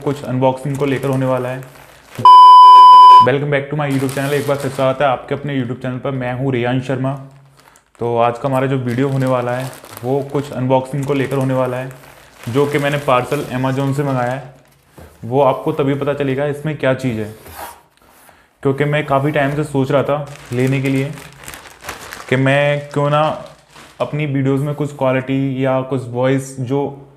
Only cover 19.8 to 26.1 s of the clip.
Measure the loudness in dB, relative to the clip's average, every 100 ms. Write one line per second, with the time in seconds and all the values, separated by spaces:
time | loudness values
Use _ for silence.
19.8 | 0 0 0 -4 -6 -14 -8 -2 0 0
20.8 | -2 -2 -4 -10 -18 -20 -20 -20 -20 -20
21.8 | -18 -16 -16 -18 -4 0 2 2 0 -2
22.8 | -4 -4 0 0 0 -4 -12 -20 _ -20
23.8 | -20 -8 -6 -4 -4 -2 0 -2 -2 -4
24.8 | -8 -4 -2 -2 -2 -2 -2 -2 -2 -2
25.8 | -2 -6 -6